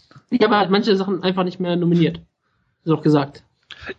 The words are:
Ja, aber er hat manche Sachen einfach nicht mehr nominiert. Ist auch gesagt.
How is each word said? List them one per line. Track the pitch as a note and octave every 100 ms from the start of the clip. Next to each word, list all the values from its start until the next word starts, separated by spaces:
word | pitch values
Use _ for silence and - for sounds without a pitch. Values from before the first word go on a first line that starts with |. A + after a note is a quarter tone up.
| _ - _
Ja, | A#3+ G#3+
aber | G#3
er |
hat | F3+
manche | G3 A3+ F#3+
Sachen | F#3+ F3
einfach | F#3 F#3
nicht | F3+ -
mehr | F3 F3
nominiert. | E3+ E3+ D#3+ - - _ _ _ _ _
Ist | E3+
auch | D3+
gesagt. | D#3+ D3+ C#3 - - _ _ - -